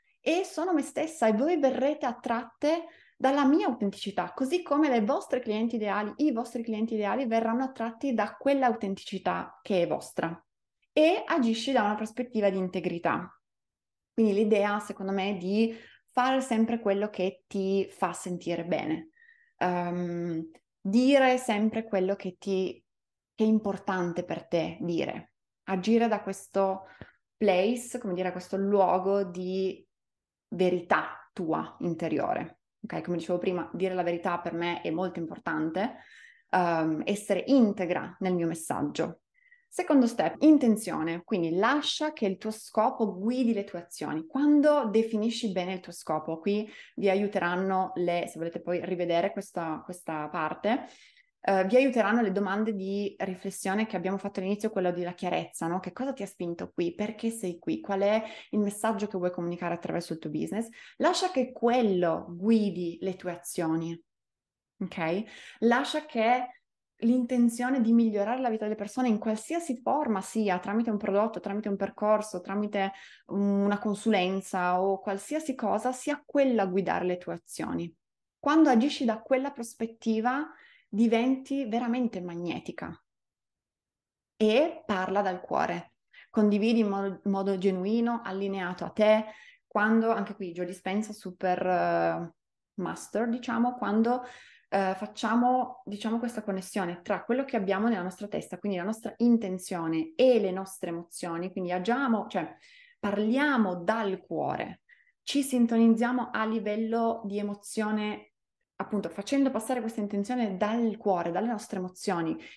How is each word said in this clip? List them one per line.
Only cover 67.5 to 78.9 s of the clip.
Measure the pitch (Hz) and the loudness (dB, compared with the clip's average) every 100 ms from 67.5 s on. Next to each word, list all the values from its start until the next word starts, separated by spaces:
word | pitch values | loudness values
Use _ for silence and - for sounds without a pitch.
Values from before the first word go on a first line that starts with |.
| 233 247 269 | 4 -2 2
di | 220 | 4
migliorare | 233 226 208 202 262 | 6 4 2 0 0
la | 254 | -2
vita | 220 | -2
delle | 214 | -2
persone | 220 202 - 254 | -4 -6 -2 0
in | 214 | 0
qualsiasi | 226 220 - 339 339 240 | 0 -4 -4 -4 -4 -4
forma | - 269 285 196 | 0 0 0 -2
sia, | - 220 208 185 | -2 -2 0 0
tramite | 190 214 233 | -2 -2 0
un | 208 | -2
prodotto, | 208 196 220 185 | 0 2 2 -2
tramite | 202 202 214 | -6 -6 -4
un | 196 | -4
percorso, | 196 - 208 214 208 180 | -4 -2 2 2 0 -8
tramite | 180 202 208 202 196 - - - - | -6 -4 -2 -2 -2 -4 -20 -20 -6
una | 196 202 202 101 104 | 0 2 4 2 0
consulenza | 214 202 226 208 180 190 - 190 180 180 | -2 -2 2 2 2 -2 -4 -2 0 2
o | 190 190 | 2 0
qualsiasi | 208 196 - 302 311 | -2 -6 -4 -6 -4
cosa, | 254 214 202 240 | -4 0 0 0
sia | 262 - 285 - | -4 -4 -6 -2
quella | 285 269 233 | 2 4 4
a | 196 | 2
guidare | 185 170 170 | 0 0 0
le | 180 180 | 0 -4
tue | 175 | -6
azioni. | 170 - - 165 170 170 - _ _ _ _ | -10 -10 -10 -6 -4 -6 -12 _ _ _ _
Quando | 277 320 302 | 2 6 8
agisci | 233 285 | 6 4